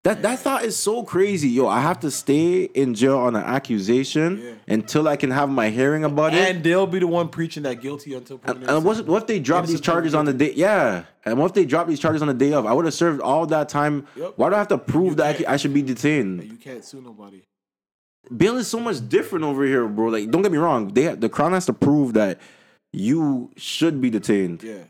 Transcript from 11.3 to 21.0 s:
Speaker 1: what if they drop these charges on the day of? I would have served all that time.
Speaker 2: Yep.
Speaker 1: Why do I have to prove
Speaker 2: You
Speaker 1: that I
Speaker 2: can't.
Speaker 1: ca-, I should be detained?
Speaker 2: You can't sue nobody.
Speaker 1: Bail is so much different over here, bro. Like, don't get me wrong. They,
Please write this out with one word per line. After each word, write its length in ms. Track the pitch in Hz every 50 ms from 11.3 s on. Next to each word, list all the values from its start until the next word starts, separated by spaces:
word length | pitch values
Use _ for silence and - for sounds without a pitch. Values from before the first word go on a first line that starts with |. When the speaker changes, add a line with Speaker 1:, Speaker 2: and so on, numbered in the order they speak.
| 117 131
Speaker 1:
what 60 | 156
if 80 | 190 180
they 100 | 202 175
drop 240 | 131 135 160 175
these 140 | 165 156 139
charges 200 | - 160 160 151
on 60 | 151
the 60 | 147 131
day 180 | 120 135 143
of? 140 | 147 143 110
I 80 | 107 117
would 100 | 147 170
have 100 | 160 -
served 280 | - 170 170 151 139
all 240 | - 127 135 160 170
that 240 | 160 160 156 147 147
time. 360 | - 147 147 151 147 143 139 - -
Speaker 2:
Yep. 160 | 131 160 190 -
Speaker 1:
Why 140 | - 131 165
do 60 | 196
I 20 |
have 100 | 208 208
to 100 | 208 202
prove 340 | - - - - 156 185 185
Speaker 2:
You 40 | 151
Speaker 1:
that 100 | 156 151
I 80 | 147 156
Speaker 2:
can't. 100 | 165 -
Speaker 1:
ca-, 80 | - 135
I 20 |
should 180 | 143 - 143 139
be 80 | 143
detained? 640 | 139 131 123 117 - 147 156 143 113 95 92 87 85
Speaker 2:
You 140 | 107 113
can't 260 | 117 - 139 127 117 -
sue 160 | - - 135
nobody. 420 | 127 123 110 104 101 101 98 95 90 _ _ _ _ _ _ _ _ _ _ _ _ _ _ _ _ - 123
Speaker 1:
Bail 220 | 113 175 214 240
is 100 | 254 208
so 140 | - - 226
much 260 | 233 233 185 143 123
different 380 | 120 - 202 - - 196 170 156
over 180 | 147 139 135 139
here, 220 | 135 135 127 120
bro. 200 | 110 104 104 113
Like, 220 | 117 113 110 104 113
don't 100 | 123 170
get 100 | 196 202
me 60 | 170
wrong. 320 | 147 165 170 143 120 107 95
They, 180 | 98 120